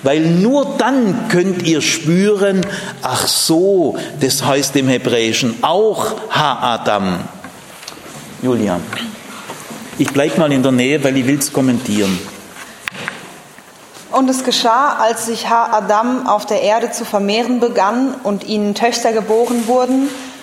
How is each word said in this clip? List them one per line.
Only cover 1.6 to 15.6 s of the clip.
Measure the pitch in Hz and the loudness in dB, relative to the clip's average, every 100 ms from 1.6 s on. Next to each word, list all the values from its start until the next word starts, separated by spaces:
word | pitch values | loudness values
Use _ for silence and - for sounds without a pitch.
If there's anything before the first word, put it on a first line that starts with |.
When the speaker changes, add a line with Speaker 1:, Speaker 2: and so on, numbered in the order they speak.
Speaker 1:
ihr | 165 156 | 0 0
spüren, | - - 151 175 202 208 196 190 - - - - | 0 -2 0 2 2 2 2 0 -2 -6 -10 -6
ach | 127 127 - | -4 -2 0
so, | - - 165 190 196 147 - - - | 0 2 2 4 4 2 -2 -8 -2
das | 135 - 147 | 0 0 0
heißt | 139 139 143 | 0 2 0
im | 131 | 2
Hebräischen | 123 123 120 113 110 123 113 | 2 2 2 2 0 -2 0
auch | 143 175 220 196 - - - | 0 4 2 2 -4 -6 -4
Ha-Adam. | - 147 120 123 113 - 104 95 90 95 - - - - - - - - - - - | 0 0 0 -2 0 0 0 0 -2 -6 -12 -18 -18 -20 -18 -18 -18 -18 -18 -16 -4
Julia, | 127 120 104 87 - - 233 - - - - - - - - - | 0 2 2 -2 -4 -8 -10 -12 -16 -16 -14 -14 -14 -14 -14 -2
ich | 139 | 0
bleib | 143 151 180 | 2 2 2
mal | 156 | 2
in | 135 | 4
der | 131 | 4
Nähe, | 127 123 151 | 4 4 2
weil | 139 135 | 2 2
ich | 123 | 2
will's | 147 139 | 0 0
kommentieren. | - 131 117 - 104 98 92 85 - - - - - - - - - - - - - - - - - - | 0 2 2 0 0 2 0 -6 -14 -18 -18 -18 -12 -12 -10 -12 -12 -18 -20 -20 -20 -20 -20 -20 -20 -2
Speaker 2:
Und | 247 262 | 2 2
es | 254 | 0
geschah, | 254 240 240 233 285 - | 0 0 2 2 2 2
als | 220 226 226 | 0 0 -4
sich | 226 - | -4 0
Ha-Adam | 233 | 2